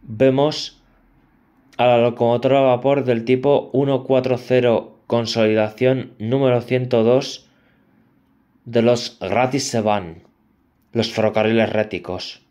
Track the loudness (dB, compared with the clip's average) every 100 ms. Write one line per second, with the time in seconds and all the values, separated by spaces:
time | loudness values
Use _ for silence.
0 | -16 0 2 2 0 -2 -12 _ _ _
1 | _ _ _ _ _ _ _ 0 2 4
2 | 2 0 0 0 2 2 4 2 2 0
3 | 0 -2 0 0 2 0 0 -2 0 -2
4 | 0 0 0 -4 0 2 2 0 -2 -20
5 | _ -4 -2 0 2 2 -2 0 0 0
6 | -4 -10 -4 0 2 0 0 -4 0 0
7 | 2 2 0 -14 _ _ _ _ _ _
8 | _ _ _ _ _ _ -4 0 2 2
9 | -2 -10 -4 0 0 -2 -4 -2 0 -2
10 | -4 -16 _ _ _ _ _ _ _ -4
11 | -4 -2 -2 0 0 2 0 -2 -4 -6
12 | -10 -10 -12 -18 _